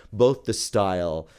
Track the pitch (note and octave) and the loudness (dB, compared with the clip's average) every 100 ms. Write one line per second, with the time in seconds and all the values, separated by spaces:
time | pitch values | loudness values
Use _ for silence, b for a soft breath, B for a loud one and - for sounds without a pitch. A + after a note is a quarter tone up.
0 | B G#2+ B2 C3+ - G#2+ - A2+ G2 F#2 | B 2 2 2 -4 -6 -2 0 0 0
1 | F2 D#2+ D#2 | -2 -4 -10